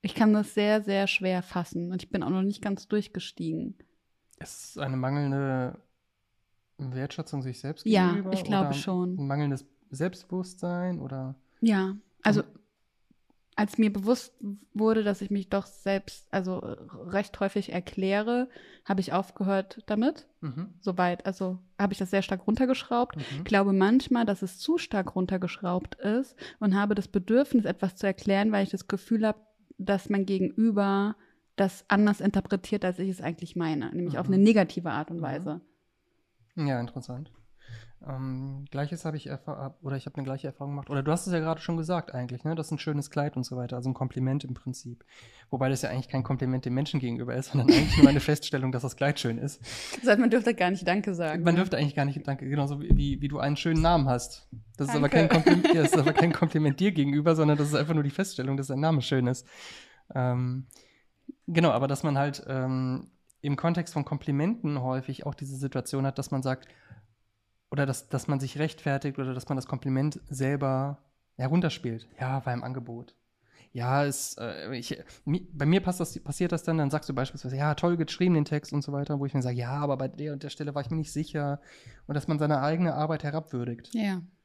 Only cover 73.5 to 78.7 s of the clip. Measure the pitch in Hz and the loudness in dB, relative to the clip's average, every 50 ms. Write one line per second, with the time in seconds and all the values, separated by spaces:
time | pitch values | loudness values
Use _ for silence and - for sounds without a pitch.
73.5 | _ _ - _ _ 120 117 123 131 139 143 143 131 - - - - - 117 117 | _ _ -20 _ _ -4 -2 2 2 2 2 2 0 -4 -6 -8 -8 -8 -8 -8
74.5 | 80 76 78 98 131 120 117 - - - - - - - _ - 147 185 - - | -8 -8 -8 -8 -8 -8 -6 -8 -10 -10 -10 -20 -20 -12 _ -2 -2 -2 -4 -8
75.5 | - 147 139 151 170 196 190 185 180 185 175 - - - - 147 147 - 180 175 | -6 -2 2 4 4 4 2 0 -2 -2 -4 -6 -6 -12 -10 -8 -4 -2 -2 0
76.5 | 175 160 - - 160 160 151 139 135 151 - - 143 123 131 - - 139 - 131 | -2 -2 -2 0 0 0 0 0 0 -2 -4 -4 -4 -2 -4 -4 -6 -10 -10 -6
77.5 | 131 135 143 151 147 - - 175 175 170 160 156 - - 180 185 175 156 147 - | -4 -2 0 0 0 0 0 0 2 2 0 -4 -2 0 2 4 4 4 4 2
78.5 | 151 147 - - | -2 -4 -4 -2